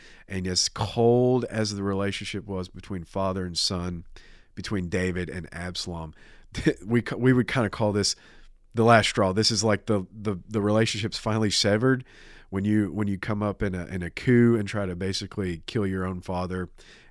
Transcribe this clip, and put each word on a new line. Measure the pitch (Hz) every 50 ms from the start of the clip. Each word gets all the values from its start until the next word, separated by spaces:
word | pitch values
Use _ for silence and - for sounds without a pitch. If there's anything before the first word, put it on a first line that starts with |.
| - - - - - -
And | 98 95 90 92
as | 90 - - -
cold | - - 107 98 - 120 117 117 120 123 123 123 127 127 120 -
as | - 110 110 104 104
the | 101 98
relationship | 101 98 95 101 101 98 - 101 - - 98 87
was | 101 98 92 90 -
between | - 90 - - 101 90 80
father | - - 98 95 95 92 95 92
and | 90 82 -
son, | - - 98 87 87 90 87 85 - - - - - - - - - _ _
between | - 92 - 110 98 90 85
David | 90 92 92 92 87 92 87 80
and | - 90 80 -
Absalom, | - 82 87 90 90 - - 92 85 82 80 78 - - - - - - - -
<laughs> | - - - 165 - - -
we, | 101 117 120 104 - - 95
we | 120 131 127
would | 127 107 -
kinda | - 135 113 98
call | - - 110 107
this | 101 104 95 - - - - - - - - - - _ _ _ -
the | 117 113
last | 117 117 110 98 -
straw. | - 120 101 95
This | 92 107 107 -
is | 113 95 110
like | 110 104 98 -
the, | - 107 101 92 -
the, | 98 110 101 110 98 85 - -
the | 107 110
relationship's | 101 104 104 113 113 113 - 104 110 104 - -
finally | - 110 107 110 110 101
severed | - - - 104 104 107 120 131 131 127 131 - - - - - - - - -
when | 95 98 98
you, | 104 107 107 104 87
when | 73 104 107 101
you | 98 92
come | - - 104 104
up | 104 104 95 - 107
in | 98 92
a, | 90 85
in | - 95 92 87
a | 85
coup | - - - 131 123 120 120 117 117 110
and | 104 98
try | - 104 101
to | 92 90 87
basically | 95 95 95 - 104 - - 107 98 90 87 80 -
kill | - - 117 101 95
your | 95 92 92
own | 92 95 87
father | - - 92 90 92 87 92 92 90 - - - - - - - - -